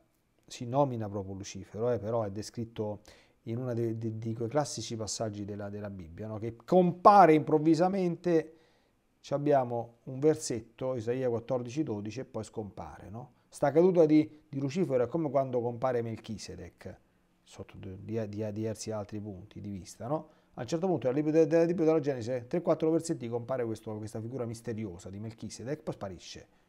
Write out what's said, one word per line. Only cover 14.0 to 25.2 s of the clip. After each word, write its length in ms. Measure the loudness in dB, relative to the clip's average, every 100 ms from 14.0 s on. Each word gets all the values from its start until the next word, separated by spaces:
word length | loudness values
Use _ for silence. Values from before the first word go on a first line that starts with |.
| 8
di, 360 | 6 4 -4 _
di 100 | -6
Lucifero 460 | -2 0 2 2
è 20 | 2
come 240 | 0 0
quando 300 | 0 0 -2
compare 420 | -2 -2 0 0
Melchisedec, 960 | -2 -8 -8 -10 -10 -14 -16 -16 -18 -18 _ _ _ _
sotto 340 | _ -18 -16 -14
di, 260 | -14 -12
di, 240 | -6 -4 -4
di 240 | -4 -6
diversi 380 | -4 -4 -4 -6
altri 300 | -6 -6 -8
punti 400 | -10 -12 -16 -12
di 100 | -10
vista, 360 | -10 -12 -12 -6
no? 220 | -6 -6 _ _
A 80 | -12
un 40 | -6
certo 200 | -2 0
punto 240 | 0 2
della, 200 | 2 4
della, 140 | 4
della 220 | 6 6 4
Bibbia 180 | 4
della 160 | 4 4
Genesi, 460 | 0 -2 -4 -6 -4
tre, 160 | -2
quattro 280 | 0 2 2
versetti, 380 | 2 0 -6 -4
compare 360 | -6 -4 -2
questo, 320 | -2 -4 -8 -8
questa 240 | -8 -8
figura 240 | -8 -6
misteriosa 640 | -6 -6 -8 -6 -6 -10 -12
di 80 |
Melchisedec, 640 | -10